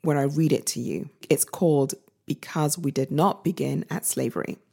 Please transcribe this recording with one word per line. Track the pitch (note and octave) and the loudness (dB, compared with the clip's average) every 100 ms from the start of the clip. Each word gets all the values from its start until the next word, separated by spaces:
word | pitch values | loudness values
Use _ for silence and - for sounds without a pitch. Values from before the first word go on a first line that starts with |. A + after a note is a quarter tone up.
where | E3+ D3 | 2 2
I | |
read | C#3 D3 D#3+ | 2 2 2
it | C#3 - | 2 0
to | - | -6
you. | A#2+ D#2 - _ - | -4 -6 -8 _ -2
It's | C#3 - | 0 0
called | - F3 D3 C3+ - _ _ - | 2 4 4 2 -2 _ _ -8
Because | D3 - E3+ D3+ E3 | -6 -4 -2 0 0
We | D3 | -2
Did | C#3 C3+ | -2 -2
Not | C#3+ F#3 - | 2 2 2
Begin | E3 F3+ C3+ C#3 - | -6 -4 -2 -4 -4
at | - - | -6 -4
Slavery. | - B2+ - - - _ | -2 -2 -4 -6 -10 _